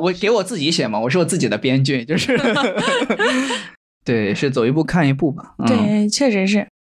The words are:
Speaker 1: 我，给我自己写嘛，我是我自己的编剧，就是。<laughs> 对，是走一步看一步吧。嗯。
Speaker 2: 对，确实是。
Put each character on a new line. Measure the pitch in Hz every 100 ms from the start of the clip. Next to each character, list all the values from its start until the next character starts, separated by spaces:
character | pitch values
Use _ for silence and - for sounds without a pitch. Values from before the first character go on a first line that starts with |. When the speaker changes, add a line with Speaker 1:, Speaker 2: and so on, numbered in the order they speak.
Speaker 1:
我， | 170
给 | 180 202
我 | 233
自 | 180 226
己 | 143
写 | 165 123
嘛， | 104
我 | 117
是 | 170
我 |
自 | 165 180
己 | 131
的 | 104
编 | 131 131
剧， | 135 135
就 | 117 175
是。 | - 254 247 208 214 185 508 539 262 208
<laughs> | 415 254 269 508 - - _ _
对， | - 120 101
是 | 104 143
走 | 131 117
一 |
步 | 151
看 | 156 175 147
一 |
步 | 135 160
吧。 | 131 - -
嗯。 | 233
Speaker 2:
对， | 240 208 208 208
确 | - 277
实 | 202
是。 | 190 202 202 _ _ _